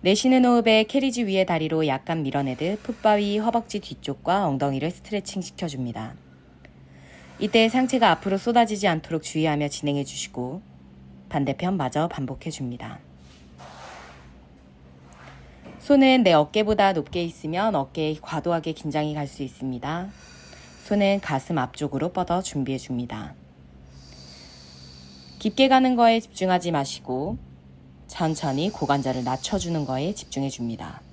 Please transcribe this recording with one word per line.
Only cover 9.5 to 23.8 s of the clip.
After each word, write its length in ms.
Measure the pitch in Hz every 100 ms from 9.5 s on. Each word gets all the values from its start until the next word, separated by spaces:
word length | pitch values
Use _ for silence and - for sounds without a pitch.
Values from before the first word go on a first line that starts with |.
| 147 147
진행해주시고, 920 | - 147 143 135 - - - 123 175 - - - - - - -
반대편 480 | 151 139 135 180 196
마저 320 | 131 147 170
반복해줍니다. 920 | - 127 131 165 156 127 120 110 - - - - - - - - - - - - - - - - - - - - - - - - - - - - -
손은 440 | - 285 269 262
내 100 | 190
어깨보다 580 | 160 151 208 214 214 196
높게 320 | 170 - 180
있으면 520 | 170 - 156 175 220 170
어깨에 400 | 135 165 156 151
과도하게 520 | - 160 170 170 160
긴장이 400 | 156 151 151 151
갈 140 | 151 139
수 140 | -
있습니다. 680 | 131 - 131 123 135 165 190 - - - - - - -
손은 380 | - 208 196 196
가슴 360 | - 135 - 160
앞쪽으로 540 | 127 - 147 135 160
뻗어 300 | 185 175 175
준비해줍니다. 960 | 190 147 131 131 - 123 120 110 85 - - - - -